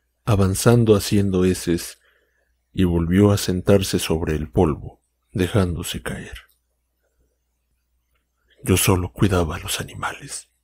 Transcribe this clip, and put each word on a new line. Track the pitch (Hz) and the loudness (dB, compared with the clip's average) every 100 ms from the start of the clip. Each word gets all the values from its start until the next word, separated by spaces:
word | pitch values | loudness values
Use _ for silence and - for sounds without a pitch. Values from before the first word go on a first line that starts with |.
| _ _ - | _ _ -2
avanzando | 101 95 95 123 120 113 104 | 2 2 2 4 4 6 4
haciendo | - 104 98 92 92 | 4 0 2 2 2
eses, | 90 - 85 - - _ _ _ _ _ _ _ | 0 -2 -4 -4 -18 _ _ _ _ _ _ _
y | - 92 | -2 0
volvió | 85 85 92 104 | 2 2 4 4
a | 101 | 4
sentarse | - 92 90 101 98 90 | 0 -4 2 2 2 -2
sobre | - 80 82 78 | -2 -4 -2 -4
el | 76 | -4
polvo, | - 85 69 - - _ _ _ | 0 0 0 -8 -18 _ _ _
dejándose | 104 90 110 90 85 85 92 | -4 -2 0 -2 -4 -8 -10
caer. | - 101 - - - _ _ _ _ _ _ _ _ _ _ _ _ _ _ _ _ _ _ _ _ _ | -10 -10 -12 -18 -20 _ _ _ _ _ _ _ _ _ _ _ _ _ _ _ _ _ _ _ _ _
"Yo | - 92 | -2 0
solo | - 90 90 | 2 0 -2
cuidaba | - 101 92 80 82 | -2 0 0 -2 -6
a | |
los | - - | -8 -8
animales", | - - - - 143 - - _ | -10 -10 -10 -10 -14 -16 -18 _